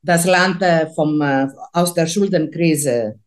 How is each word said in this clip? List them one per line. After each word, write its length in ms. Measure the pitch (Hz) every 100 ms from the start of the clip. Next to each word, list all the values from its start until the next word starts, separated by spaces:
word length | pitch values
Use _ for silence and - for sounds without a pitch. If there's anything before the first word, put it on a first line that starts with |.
das 240 | 156 170 175
Land, 340 | 180 185 180
äh, 280 | 185 165 156
vom, 340 | - 151 151
äh, 240 | 143 135 135 - -
aus 220 | 175 175
der 120 | 175 165
Schuldenkrise 1080 | 202 196 170 156 165 170 151 143 120 110 107